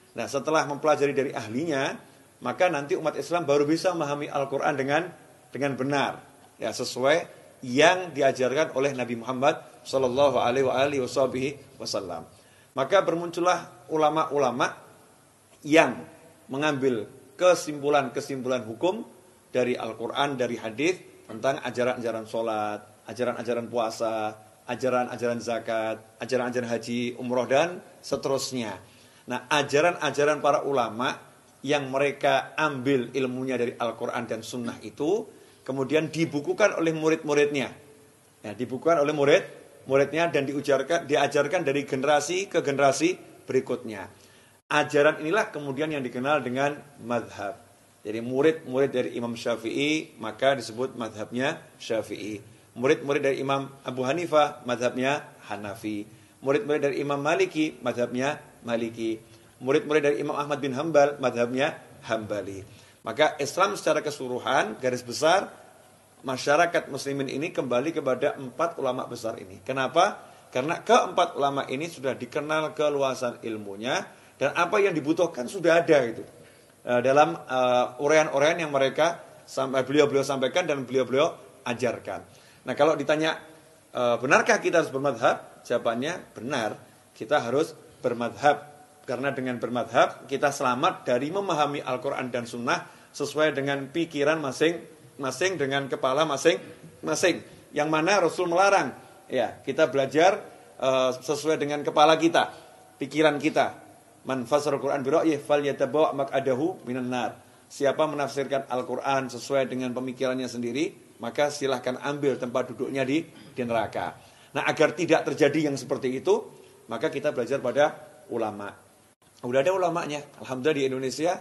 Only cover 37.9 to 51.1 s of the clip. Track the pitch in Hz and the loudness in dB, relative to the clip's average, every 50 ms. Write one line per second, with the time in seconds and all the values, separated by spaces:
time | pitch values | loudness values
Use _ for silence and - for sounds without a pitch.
37.9 | - - - - _ _ _ _ _ _ - 107 104 101 123 113 127 127 - 160 | -20 -20 -20 -20 _ _ _ _ _ _ -12 -12 -8 -8 -6 -6 -6 -2 2 2
38.9 | 170 156 143 143 151 147 139 139 156 196 190 - - - - - - - - 131 | 4 4 2 2 2 4 6 6 6 6 4 0 -10 -20 -20 -20 -20 -18 -4 2
39.9 | 135 139 143 135 - 160 170 165 - 147 135 131 139 147 - 139 139 135 135 131 | 4 4 4 4 2 0 0 2 2 0 0 0 -4 -4 0 2 2 2 2 0
40.9 | 170 170 165 135 147 139 - - 143 147 139 147 185 180 170 139 139 143 135 131 | 0 -2 0 2 2 2 2 4 4 2 2 2 0 0 0 0 0 0 -2 -2
41.9 | 143 131 131 147 147 147 143 160 180 185 196 - - 170 143 143 139 131 143 139 | -2 -2 2 4 4 4 2 0 -2 -4 -4 -2 -2 0 0 0 2 4 4 4
42.9 | 135 135 156 175 185 - - - - - - - - 131 127 - 127 - - 113 | 4 4 0 0 0 -2 -8 -18 -20 -20 -10 -2 0 0 0 0 -6 -6 -6 -10
43.9 | 107 98 90 95 - - - - - - - _ _ _ _ _ 147 147 147 123 | -10 -10 -10 -14 -16 -20 -20 -20 -20 -20 -20 _ _ _ _ _ 0 2 2 4
44.9 | 143 143 143 151 160 - 151 156 180 220 202 - - 160 147 143 135 127 156 156 | 4 4 6 4 4 2 -2 -2 0 0 0 -2 -6 -8 -8 -6 -4 -4 -4 -4
45.9 | 156 143 131 123 120 123 127 139 151 147 123 123 123 131 139 143 147 143 - - | -4 -6 -6 -6 -6 -4 -2 0 0 0 0 -2 -2 0 0 0 -2 -4 -12 -20
46.9 | - - 113 113 120 117 107 - - - 101 98 95 - - - _ _ _ _ | -20 -16 -6 -4 -4 -4 -4 -6 -10 -10 -10 -10 -10 -12 -16 -20 _ _ _ _
47.9 | _ _ _ 104 104 117 117 123 131 131 143 160 156 160 - - 127 131 139 131 | _ _ _ -8 -8 -6 -6 -4 0 4 4 4 2 2 -6 -4 0 0 0 0
48.9 | - 127 120 - - 120 120 117 117 110 - 120 117 107 113 117 - 135 143 147 | 0 -2 -2 -2 -4 -6 -6 -6 -6 -6 -4 -4 -4 -2 -4 -4 -2 -2 0 0
49.9 | 156 156 - - - - 110 110 107 - 127 135 139 120 113 113 107 120 127 131 | 0 -2 -2 -8 -12 -10 -10 -10 -6 0 2 2 2 2 -4 -8 -6 -6 -6 -6
50.9 | - 113 117 110 | -6 -8 -8 -8